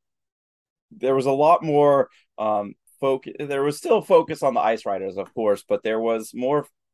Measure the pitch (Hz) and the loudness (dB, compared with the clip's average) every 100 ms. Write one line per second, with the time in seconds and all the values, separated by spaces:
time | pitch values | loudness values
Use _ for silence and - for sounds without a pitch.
0 | _ _ _ _ _ _ _ _ _ - | _ _ _ _ _ _ _ _ _ -4
1 | 127 135 131 135 151 175 160 147 143 139 | 0 0 0 2 4 4 4 4 4 4
2 | - _ _ - 107 107 101 - _ _ | 0 _ _ -6 -2 -2 -4 -12 _ _
3 | 135 131 - - 143 139 143 147 349 226 | -4 -2 -6 -12 -6 -2 -2 -4 0 0
4 | - 170 160 156 139 117 107 113 110 98 | 4 2 2 -4 -2 0 0 -2 -4 -6
5 | 95 92 95 120 107 101 - 104 107 110 | -6 -8 -10 -4 -2 -2 -2 -4 -2 -2
6 | 113 113 110 120 127 147 - _ _ | -2 -4 -6 -6 -2 -2 -4 _ _